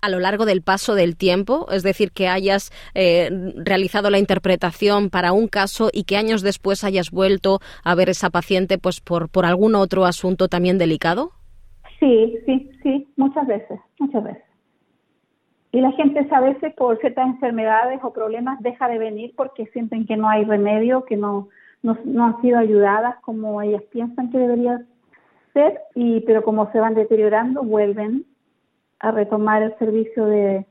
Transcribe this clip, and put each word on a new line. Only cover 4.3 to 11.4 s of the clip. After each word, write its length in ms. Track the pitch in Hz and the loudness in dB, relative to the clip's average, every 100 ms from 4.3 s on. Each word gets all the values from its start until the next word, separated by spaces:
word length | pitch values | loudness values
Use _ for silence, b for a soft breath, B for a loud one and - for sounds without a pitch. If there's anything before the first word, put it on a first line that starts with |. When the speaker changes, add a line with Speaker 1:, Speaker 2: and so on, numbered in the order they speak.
| 190 190 180 180 160 202 208 202 | 0 0 0 -2 -2 0 2 0
Speaker 1:
para 220 | 180 175 | -2 0
un 160 | 190 226 | 2 0
caso 420 | 208 196 - 226 | -2 -4 0 -2
y 120 | - | -2
que 120 | 190 196 | -2 -2
años 280 | 220 220 | 0 0
después 400 | 190 190 190 196 | -2 -2 -2 -2
hayas 260 | 208 190 160 | -2 -2 -4
vuelto 500 | 170 190 196 190 190 B B | 0 0 2 0 -2 B B
a 120 | - 175 | -2 2
ver 140 | 185 | 2
esa 200 | 185 185 | 0 -2
paciente, 480 | 175 170 190 185 190 | -2 0 0 0 -2
pues, 240 | 190 175 | -2 -6
por, 280 | - 175 165 | -4 -4 -2
por 160 | - 180 | 0 2
algún 280 | 180 214 | 2 4
otro 320 | 214 190 190 185 | 4 2 2 2
asunto 420 | 170 185 185 185 | 0 -4 0 0
también 300 | 180 180 190 | 0 0 2
delicado. 540 | 165 160 165 180 320 - | 2 0 -2 -2 -4 -10